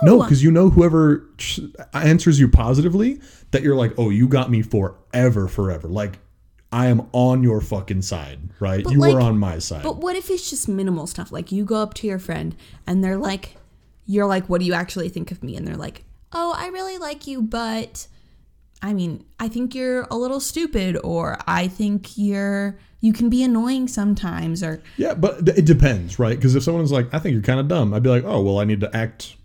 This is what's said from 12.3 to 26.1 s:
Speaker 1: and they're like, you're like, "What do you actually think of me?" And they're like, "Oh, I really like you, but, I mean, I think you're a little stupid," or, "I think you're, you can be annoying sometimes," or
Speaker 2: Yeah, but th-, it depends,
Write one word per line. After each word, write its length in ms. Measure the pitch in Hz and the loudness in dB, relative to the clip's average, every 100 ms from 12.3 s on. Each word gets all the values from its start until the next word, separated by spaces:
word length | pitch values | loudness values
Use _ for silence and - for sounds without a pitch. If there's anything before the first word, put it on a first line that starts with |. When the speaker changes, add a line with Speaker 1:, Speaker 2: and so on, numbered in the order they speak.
| 160 160 - - - - | -8 -8 -10 -18 -14 -4
Speaker 1:
and 160 | 185 | -2
they're 140 | 185 196 | 0 -2
like, 400 | 220 190 - - _ _ _ _ | -4 -6 -12 -20 _ _ _ _
you're 220 | - 202 202 | -4 0 0
like, 200 | 190 185 | -2 -2
"What 120 | 180 | -2
do 40 | 180 | -2
you 60 | |
actually 360 | 175 180 185 175 | -4 -4 -8 -8
think 220 | 170 170 | -8 -12
of 120 | 175 | -12
me?" 120 | 127 - | -12 -10
And 100 | 156 | -10
they're 80 | |
like, 300 | 156 - - - - _ | -10 -12 -16 -20 -20 _
"Oh, 220 | 339 339 | -8 -6
I 120 | - 359 | -6 -8
really 320 | 370 381 370 | -10 -10 -10
like 260 | 302 294 277 | -12 -12 -10
you, 140 | 262 | -6
but, 680 | 220 233 226 226 233 - - - _ _ _ _ _ - | -4 -4 -6 -6 -10 -14 -20 -20 _ _ _ _ _ -12
I 100 | 196 | -6
mean, 300 | 196 170 - - - | -4 -4 -6 -14 -10
I 80 | 220 | -8
think 260 | 233 254 | -6 -6
you're 340 | 262 254 254 - | -4 -4 -4 -4
a 60 | 233 | -6
little 220 | 247 269 | -4 -4
stupid," 580 | - 320 320 220 185 165 | -6 -6 -4 -2 -2 -4
or, 360 | - 165 160 - - | -4 -4 -6 -6 -4
"I 200 | 175 185 | -2 -2
think 500 | 185 208 202 - - | -4 -2 -4 -6 -4
you're, 600 | 202 196 202 202 202 196 - - | -2 -2 -4 -4 -6 -8 -18 0
you 100 | 220 | 0
can 180 | 220 233 | 2 2
be 140 | 247 | 2
annoying 440 | 254 226 240 262 254 | 2 2 0 -2 -4
sometimes," 720 | 214 202 196 180 165 165 165 | -2 -2 0 -4 -6 -6 -6
or 180 | 165 156 - - | -6 -8 -10 -6
Speaker 2:
Yeah, 160 | 330 | -4
but 320 | 175 190 - | 0 -2 2
th-, 120 | 175 196 | 2 4
it 80 | |
depends, 540 | 151 139 139 101 85 | 6 6 4 2 -4